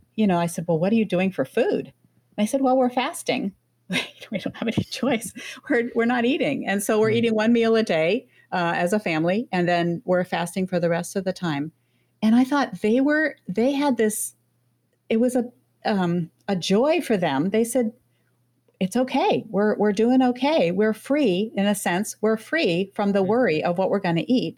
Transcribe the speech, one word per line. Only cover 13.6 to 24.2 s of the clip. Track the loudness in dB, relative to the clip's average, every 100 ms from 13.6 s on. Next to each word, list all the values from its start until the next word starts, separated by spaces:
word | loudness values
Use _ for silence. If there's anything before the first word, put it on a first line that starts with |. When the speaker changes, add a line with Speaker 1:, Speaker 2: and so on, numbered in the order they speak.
| 0
Speaker 1:
had | 2 0 2
this, | 0 -2 -8 -12 _ _ _ _ _ _ -4
it | 0
was | 2 0
a, | -2 -8 _ _ -4
um, | 0 0 -2 -4 _ -6
a | -4
joy | 0 2 2 0
for | 0 0
them. | 0 0 0
They | 0
said, | 0 0 -2 -6 _ _ _ _ _ _ _ _
"It's | -4 -2
okay. | 0 0 2 0 -2
We're, | 0 0 2
we're | 0
doing | 2 4 4
okay. | 2 2 0 2 2
We're | 2 0
free, | -2 -2 0 2 2 -2 0
in | 0
a | 0
sense. | -2 -2 -4 -4
We're | -2 -2
free | -2 -2 0 0 -2 -2
from | 0
the | 0
Speaker 2:
Hmm. | 2
Speaker 1:
worry | 2 2 2
of | 0 0
what | 0
we're | 0
gonna | 0 -2